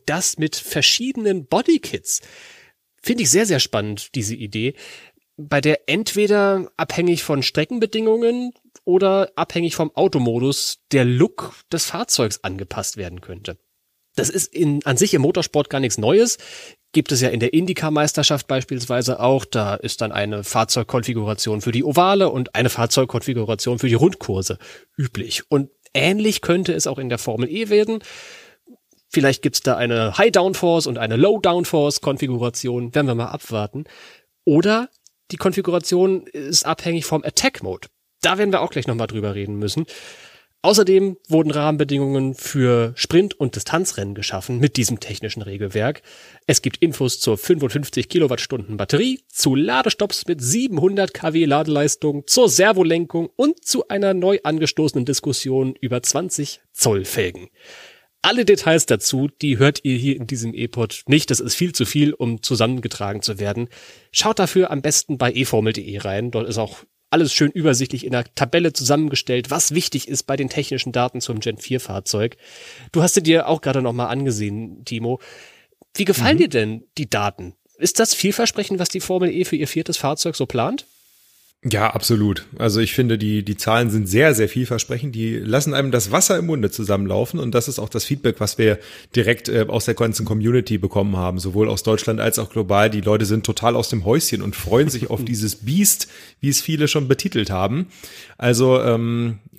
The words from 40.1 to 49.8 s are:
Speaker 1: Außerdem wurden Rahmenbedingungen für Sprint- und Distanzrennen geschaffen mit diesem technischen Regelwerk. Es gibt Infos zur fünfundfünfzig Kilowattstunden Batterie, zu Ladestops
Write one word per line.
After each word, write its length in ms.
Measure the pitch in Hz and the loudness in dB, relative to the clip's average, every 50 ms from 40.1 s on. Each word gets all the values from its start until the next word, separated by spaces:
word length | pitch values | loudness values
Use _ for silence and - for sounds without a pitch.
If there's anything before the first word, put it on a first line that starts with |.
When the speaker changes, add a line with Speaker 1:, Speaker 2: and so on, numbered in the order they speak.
| - - - - - - _ _ _ _ - | -20 -20 -20 -20 -20 -20 _ _ _ _ 2
Speaker 1:
Außerdem 540 | 185 208 208 202 185 190 190 196 196 180 - _ - | 4 6 6 6 6 6 6 4 2 -2 -6 _ 2
wurden 240 | 160 160 156 151 | 2 4 4 4
Rahmenbedingungen 800 | 143 151 147 156 156 147 151 139 143 139 139 135 139 135 135 135 131 | 2 0 2 2 2 2 0 0 0 0 0 2 0 0 0 -2 -4
für 580 | - - - - 143 127 123 120 117 117 117 123 | -6 -8 -4 0 2 4 4 4 4 2 0 -2
Sprint- 440 | - - - - 175 202 196 - - | -4 -2 2 4 4 4 4 0 -4
und 160 | 143 123 - | -4 -4 -4
Distanzrennen 600 | - - - - 165 190 - - - 101 101 101 | -6 -6 -2 -2 -2 0 -2 -4 -6 -6 -8 -6
geschaffen 420 | 101 98 - - 95 - - 123 120 | -8 -8 -6 -6 -6 -6 -6 -2 0
mit 180 | 139 139 - | 0 0 2
diesem 240 | 135 113 - 120 - | 0 0 0 -2 -4
technischen 440 | - - 107 - - 104 - 113 101 | -6 -8 -10 -8 -8 -8 -8 -8 -10
Regelwerk. 580 | 101 98 98 104 95 92 107 107 131 143 - _ - - - - - - - _ - | -10 -8 -6 -6 -4 -2 -2 -2 -2 -2 -6 _ -20 -20 -20 -20 -20 -20 -8 _ 0
Es 160 | 135 - - | 0 0 0
gibt 140 | 127 - - | -4 -2 0
Infos 420 | 170 165 139 - 139 127 - - | 0 0 2 2 -2 -2 -2 -2
zur 180 | - - 107 101 | -2 0 -2 0
fünfundfünfzig 720 | - - 180 156 143 120 - 147 143 - - 131 120 - | 2 0 0 2 0 -2 -2 -2 -6 -4 -4 -6 -4 -2
Kilowattstunden 640 | - 175 156 127 123 - - - 135 117 98 98 107 | 0 2 2 2 0 -2 -4 -6 -6 -8 -8 -8 -6
Batterie, 460 | 101 101 - 143 147 226 262 262 - _ _ | -6 -4 0 2 2 2 2 -2 -4 _ _
zu 260 | - - - 147 131 | -6 -2 0 2 2
Ladestops 720 | 139 160 220 247 262 | 2 2 2 2 0